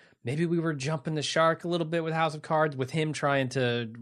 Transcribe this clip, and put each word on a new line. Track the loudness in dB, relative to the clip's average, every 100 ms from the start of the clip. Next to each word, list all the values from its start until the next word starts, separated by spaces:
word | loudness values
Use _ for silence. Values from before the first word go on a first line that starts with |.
| -20 _
maybe | -6 -2
we | 0 0
were | -2
jumping | -2 -4 -4 -4
the | -4
shark | 0 4 4 2
a | -2
little | -2 0
bit | -2
with | -2
House | 0 0
of | -2
Cards, | 0 2 2 0
with | -2
him | 0 -2
trying | 0 2 2 2
to | 0 0 0 -4 -8